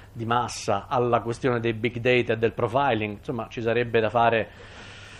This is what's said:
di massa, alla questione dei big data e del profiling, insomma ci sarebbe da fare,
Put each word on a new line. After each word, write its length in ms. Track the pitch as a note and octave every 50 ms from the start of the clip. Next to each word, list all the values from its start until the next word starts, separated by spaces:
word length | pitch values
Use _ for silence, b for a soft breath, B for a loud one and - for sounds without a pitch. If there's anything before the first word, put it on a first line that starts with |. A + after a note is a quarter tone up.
| B B B
di 140 | A#2+ A#2
massa, 600 | A2 A#2 B2 A#2 G#2+ - - - - G2+ G2 - -
alla 320 | C#3+ B2+ B2 A#2+ A#2 A2+
questione 400 | A2 A#2 A2+ - - C3 A#2+ A#2
dei 140 | A2+ A#2 A2+
big 240 | G#2+ A2+ A#2+ G#2 A#2+
data 340 | A#2 B2+ B2 B2 A#2 A#2 A2+
e 40 |
del 160 | A2+ A2+ A2 -
profiling, 640 | - A#2 G#2 A2 C3+ C#3+ C3+ A#2 G#2+ G#2+ G#2 G#2 -
insomma 280 | - - C3+ A2+ A2 -
ci 140 | - B2+ A2+
sarebbe 380 | A2+ A2+ A#2+ A#2+ A#2 A2+ A#2
da 100 | A2 G#2+
fare, 380 | A2 A#2+ A#2 A#2 A2+ A2 G2 - B B B B B B B B B B B B B B